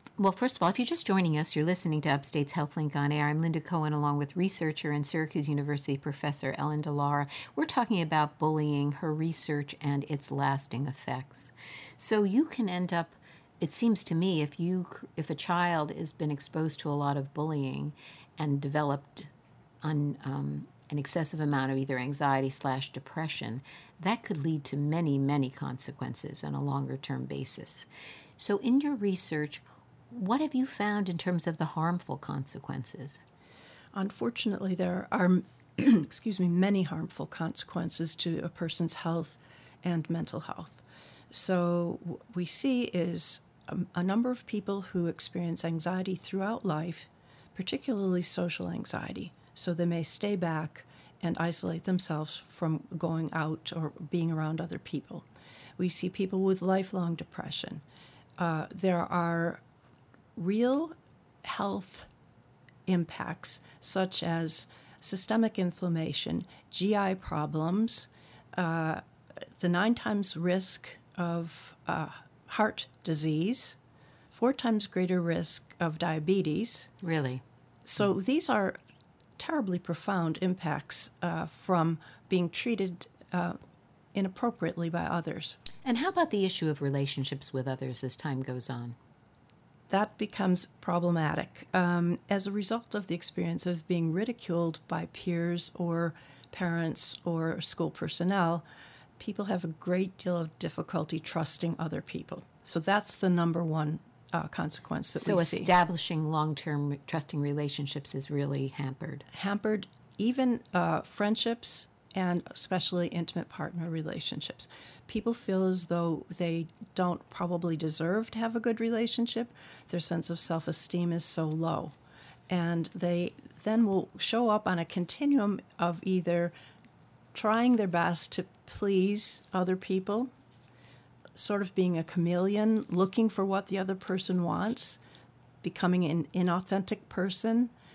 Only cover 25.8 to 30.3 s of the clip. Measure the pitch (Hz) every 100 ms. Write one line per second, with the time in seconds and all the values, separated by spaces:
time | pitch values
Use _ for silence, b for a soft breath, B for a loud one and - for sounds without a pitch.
25.8 | - 139 127 120 - 139 151 139 143 139
26.8 | 135 135 - 131 131 139 131 - - -
27.8 | - B B B B B - 202 247 254
28.8 | 294 269 202 185 - 156 151 - - B
29.8 | B - - 240 190